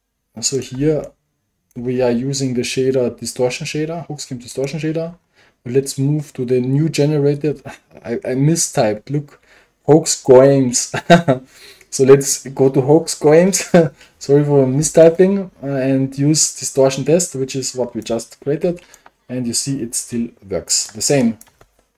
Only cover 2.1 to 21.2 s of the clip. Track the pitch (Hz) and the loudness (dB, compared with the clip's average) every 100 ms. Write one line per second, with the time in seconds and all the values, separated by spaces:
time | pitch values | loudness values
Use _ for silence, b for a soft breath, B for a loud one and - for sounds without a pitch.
2.1 | 117 131 135 135 123 120 - 131 131 120 | 0 -2 -4 -4 -4 -4 -2 0 0 -2
3.1 | 120 117 - 123 123 151 151 156 170 151 | -4 -10 -4 -4 -4 -8 -6 -6 -8 -12
4.1 | 143 - 127 - - 139 156 156 160 165 | -14 -12 -14 -12 -8 -6 -6 -6 -6 -8
5.1 | 175 _ b b b 123 131 135 - 139 | -12 _ b b b -6 -4 -2 -2 -2
6.1 | 151 147 - 123 127 127 139 160 151 147 | -2 -6 -8 -2 -2 0 0 0 0 0
7.1 | 151 143 147 151 139 - - _ - - | 0 0 -2 -4 -6 -12 -20 _ -18 -10
8.1 | 120 - 127 147 165 - - 113 104 - | -8 -4 0 0 0 -2 0 0 -2 -6
9.1 | 143 143 _ b b b _ - 156 160 | -8 -8 _ b b b _ 4 4 4
10.1 | - - 127 139 139 127 123 - - - | -2 6 6 8 4 2 -2 -6 -4 4
11.1 | 170 170 127 - B B B B - 131 | 4 4 -2 -4 B B B B 2 6
12.1 | 139 139 - 131 139 135 139 127 160 165 | 6 4 -6 -6 0 0 2 2 2 2
13.1 | - 151 160 180 185 - 175 156 - _ | -2 4 4 4 0 0 2 2 -2 _
14.1 | _ - 143 147 143 127 135 156 - 165 | _ 0 2 4 2 2 0 0 6 6
15.1 | 165 185 202 185 _ 139 139 131 135 135 | 6 2 0 -6 _ -8 -4 0 0 -2
16.1 | 135 143 156 - - - - 135 139 135 | -2 0 2 -2 -4 -6 2 2 2 0
17.1 | 170 - 131 131 139 127 127 120 113 104 | 0 0 -6 -8 -6 -8 -6 -6 -6 -6
18.1 | 117 - - - 160 180 175 B B B | -6 -8 -12 -6 -4 -2 -6 B B B
19.1 | _ - 127 120 113 - 139 117 - - | _ -12 -8 -6 -4 -4 -6 -6 -8 -8
20.1 | 120 117 - 98 87 - - - 107 - | -6 -6 -10 -8 -8 -4 -6 -6 -6 -2
21.1 | 143 | 2